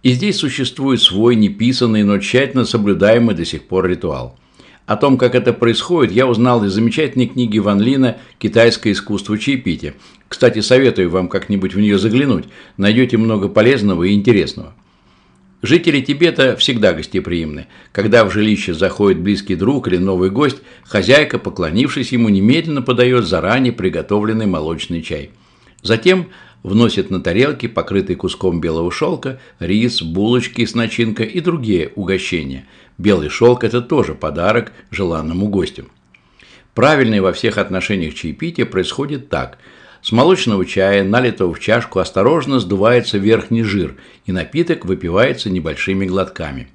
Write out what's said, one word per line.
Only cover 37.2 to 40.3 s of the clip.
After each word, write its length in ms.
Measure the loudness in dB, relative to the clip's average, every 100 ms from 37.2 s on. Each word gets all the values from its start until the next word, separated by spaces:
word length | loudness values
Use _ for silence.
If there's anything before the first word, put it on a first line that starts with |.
во 100 | 0
всех 260 | 0 -2 -2
отношениях 560 | -4 -4 -4 -4 -4
чаепитие 520 | -8 -10 -8 -8 -4 -2
происходит 640 | -2 -4 -6 -6 -8 -6
так. 300 | -6 -6 -14 -20 -20 -20 -12
С 80 | -2
молочного 560 | 2 4